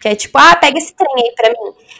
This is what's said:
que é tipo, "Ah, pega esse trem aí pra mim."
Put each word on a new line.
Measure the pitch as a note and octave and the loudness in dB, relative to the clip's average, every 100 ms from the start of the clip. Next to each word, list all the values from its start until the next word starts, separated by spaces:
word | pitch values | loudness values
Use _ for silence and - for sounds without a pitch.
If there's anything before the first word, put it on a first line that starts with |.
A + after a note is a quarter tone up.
que | G#3+ | -6
é | G#3 | -4
tipo, | - C4+ | -2 2
"Ah, | D#4 F4 | 4 4
pega | - D#4+ | 2 -2
esse | D#4+ | -8
trem | - E4 C4 | -4 -4 -2
aí | A#3 - | -4 0
pra | A3+ | -2
mim." | A#3 G3+ - _ - | -2 -10 -16 _ -18